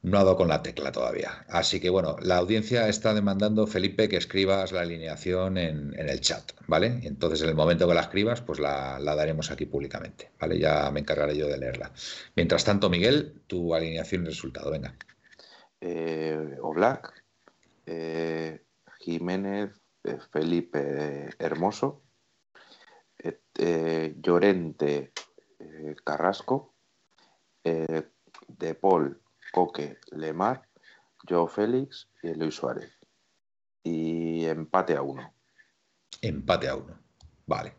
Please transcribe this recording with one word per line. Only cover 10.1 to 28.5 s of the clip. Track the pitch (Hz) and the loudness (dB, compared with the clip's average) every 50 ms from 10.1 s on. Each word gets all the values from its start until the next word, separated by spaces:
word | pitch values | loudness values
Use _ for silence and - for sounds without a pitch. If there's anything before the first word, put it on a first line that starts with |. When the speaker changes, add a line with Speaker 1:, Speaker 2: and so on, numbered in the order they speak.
| - - - - _ _ | -14 -16 -20 -20 _ _
Speaker 1:
¿vale? | 82 80 82 82 | -2 0 0 2
Ya | 80 78 76 73 73 71 | 4 4 4 4 2 2
me | 71 73 | 0 -2
encargaré | 71 73 78 73 73 73 73 | -2 -2 0 0 2 0 0
yo | 73 76 73 | 0 0 -2
de | 71 67 | -2 -2
leerla. | 65 62 62 60 - - - - - - - - - - _ | -4 -6 -6 -6 -10 -12 -14 -14 -14 -14 -12 -14 -16 -6 _
Mientras | - 85 82 87 82 - | 0 2 4 2 2 4
tanto, | - 101 101 104 95 | 4 2 4 4 2
Miguel, | 87 87 92 117 139 151 - - - - _ _ | 2 4 4 4 4 4 0 -2 -12 -20 _ _
tu | 95 90 87 85 82 | -4 -2 0 0 0
alineación | 80 82 82 82 82 80 - 98 90 | 0 0 -2 -4 -6 -4 -4 -4 -4
y | 87 | -2
resultado, | 80 76 - - 82 - 71 73 73 | -4 -6 -8 -10 -10 -10 -6 -6 -4
venga. | 78 73 64 62 - - - _ _ _ _ _ - - - - - - - _ _ _ | -4 -4 -6 -8 -12 -16 -20 _ _ _ _ _ -20 -20 -20 -20 -20 -20 -20 _ _ _
Speaker 2:
Eh, | - 87 85 82 82 82 80 78 78 80 78 78 78 73 69 - | -8 -6 -6 -4 -4 -4 -4 -2 -2 -2 -2 -4 -6 -8 -8 -8
Oblak, | - 80 78 82 101 120 135 - - - - - _ _ _ _ _ - _ _ _ _ _ _ _ | -8 -4 0 4 4 4 2 0 -8 -16 -20 -20 _ _ _ _ _ -20 _ _ _ _ _ _ _
eh... | - 82 82 80 80 80 82 82 82 80 80 80 80 78 - _ _ _ _ _ - - - | -10 -8 -6 -6 -4 -4 -4 -2 -2 -4 -4 -6 -8 -10 -14 _ _ _ _ _ -20 -20 -14
Jiménez, | - - 85 82 85 87 90 95 98 98 98 101 104 98 - _ _ _ _ _ _ | -8 -6 -4 -4 -2 -2 -2 -2 -2 -2 -4 -4 -4 -6 -8 _ _ _ _ _ _
eh, | - - - - _ | -8 -8 -8 -12 _
Felipe, | - 76 78 82 85 85 85 - - 73 | -4 -2 0 2 2 0 0 -2 -4 -4
eh, | 69 69 71 71 76 73 71 71 69 - - _ | -2 -2 -2 -4 -4 -6 -6 -8 -10 -12 -10 _
Hermoso, | - 82 80 78 85 101 107 - - 139 143 - _ _ _ _ _ _ _ _ _ _ _ - - _ - _ - - - - _ _ _ _ | -4 -4 -2 0 0 0 0 0 -4 -4 -4 -8 _ _ _ _ _ _ _ _ _ _ _ -20 -20 _ -20 _ -20 -20 -20 -20 _ _ _ _
eh, | - - - - _ _ _ - | -8 -8 -8 -10 _ _ _ -2
eh, | - 85 85 80 80 82 80 80 80 78 78 - | 0 2 2 2 0 0 0 0 -2 -4 -6 -4
Llorente, | - 90 87 87 90 101 95 92 85 80 76 - 76 73 73 71 67 - _ - - _ _ - _ _ _ _ | 2 4 4 6 6 6 4 4 0 -6 -4 -2 0 0 0 -2 -4 -8 _ -16 -16 _ _ -20 _ _ _ _
eh, | - 80 78 78 78 76 76 - _ | -20 -18 -16 -12 -12 -12 -12 -8 _
Carrasco, | 73 76 76 78 92 101 - - - 127 170 - _ _ _ _ _ _ _ _ _ _ _ _ _ _ _ _ _ _ _ _ | -6 -4 0 0 0 0 -2 -2 -2 -2 -2 -2 _ _ _ _ _ _ _ _ _ _ _ _ _ _ _ _ _ _ _ _
eh, | 82 82 80 80 80 80 80 78 - _ _ _ _ _ - - | -2 0 0 -2 -2 -2 -4 -4 -6 _ _ _ _ _ -20 -20
De | - | -20